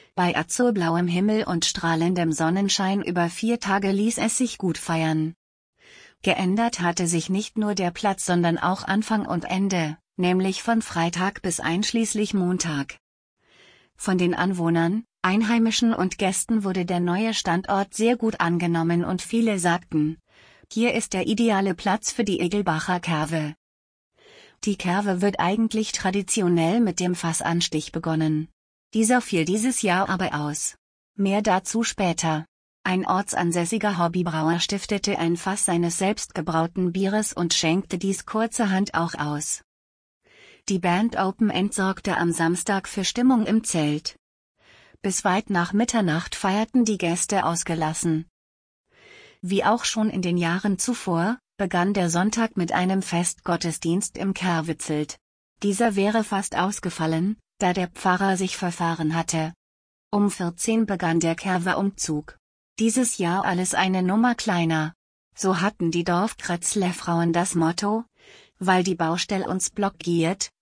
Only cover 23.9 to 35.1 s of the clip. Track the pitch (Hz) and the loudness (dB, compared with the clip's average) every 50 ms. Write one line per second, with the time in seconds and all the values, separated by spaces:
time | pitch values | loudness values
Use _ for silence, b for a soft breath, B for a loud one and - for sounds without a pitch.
23.9 | _ _ _ _ B B B B B B B B B B - 214 202 - - 175 | _ _ _ _ B B B B B B B B B B -4 -4 -4 -2 -2 -2
24.9 | 175 190 208 202 190 180 185 202 196 - - 175 196 214 226 220 - 220 220 - | 0 0 0 0 0 2 2 2 2 2 0 0 2 2 2 2 0 -2 -2 -2
25.9 | - - - 190 185 202 190 - - - 196 175 175 170 165 165 190 240 233 202 | -4 -2 -2 0 0 0 -2 -2 0 0 2 4 4 4 4 4 4 4 2 2
26.9 | 170 - 180 180 180 170 - 170 165 - - - 170 170 170 - - 156 156 - | 0 0 -2 -2 -2 -2 -2 -2 -2 -2 -2 0 0 0 0 0 -2 -4 -4 -4
27.9 | - 165 165 170 160 160 160 156 156 156 156 160 _ _ _ _ _ _ _ _ | -8 -6 -4 -2 0 0 2 2 0 0 -2 -4 _ _ _ _ _ _ _ _
28.9 | - 220 226 214 247 247 240 - - 175 160 160 185 214 214 262 247 - - 202 | 0 0 2 4 4 2 2 0 0 0 2 2 0 0 0 0 -2 0 0 0
29.9 | 175 185 196 190 190 180 190 165 - 147 147 147 147 - - - - - _ _ | 2 2 2 0 -2 -2 -2 -2 -2 -4 -4 -4 -4 -6 -6 -8 -8 -12 _ _
30.9 | _ _ _ _ _ - 196 196 196 208 214 220 202 190 190 - - 226 233 - | _ _ _ _ _ -2 0 2 2 2 2 2 2 2 0 -2 -2 -2 -2 -2
31.9 | - - 202 180 165 170 - 165 156 151 160 - _ _ _ _ _ _ _ 185 | -2 0 0 0 0 0 0 0 0 -2 -4 -8 _ _ _ _ _ _ _ -2
32.9 | 185 185 190 - - 185 202 - - - 180 170 165 175 170 170 - 220 202 208 | -2 0 0 0 0 0 0 -2 -2 0 0 0 0 0 0 0 -2 0 0 0
33.9 | 196 170 175 170 170 180 180 175 160 160 156 160 170 170 - - 202 202 - - | 0 2 0 0 0 0 -2 0 0 0 0 2 2 0 0 -2 -2 -4 -2 -2
34.9 | 208 202 - 202 | -2 -2 -2 -2